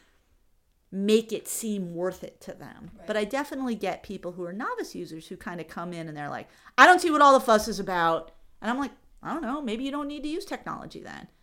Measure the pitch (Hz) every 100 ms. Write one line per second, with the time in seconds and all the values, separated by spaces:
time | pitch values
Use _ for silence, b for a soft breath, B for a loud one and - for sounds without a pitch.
0 | b b b b _ _ _ _ _ 190
1 | 202 220 220 208 - - 226 202 175 170
2 | 180 180 - - - - 139 - - -
3 | - 214 214 269 285 277 254 226 190 -
4 | - 190 175 175 175 196 349 480 359 180
5 | 170 160 160 185 - 175 160 - 175 170
6 | 160 147 147 120 - B B B 294 359
7 | 359 302 285 269 - 214 214 190 185 180
8 | 165 165 - - - - 208 254 262 -
9 | _ - - 208 220 285 269 220 269 285
10 | 285 294 294 330 392 - - - - -
11 | - - - _